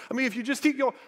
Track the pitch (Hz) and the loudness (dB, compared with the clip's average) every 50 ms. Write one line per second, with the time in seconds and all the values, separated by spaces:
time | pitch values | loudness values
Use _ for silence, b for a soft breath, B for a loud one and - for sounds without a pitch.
0 | B B - 254 262 247 190 240 226 247 277 - - 302 277 262 269 247 B B | B B -2 0 0 0 0 -2 -4 -4 -2 2 2 2 2 2 0 0 B B
1 | B | B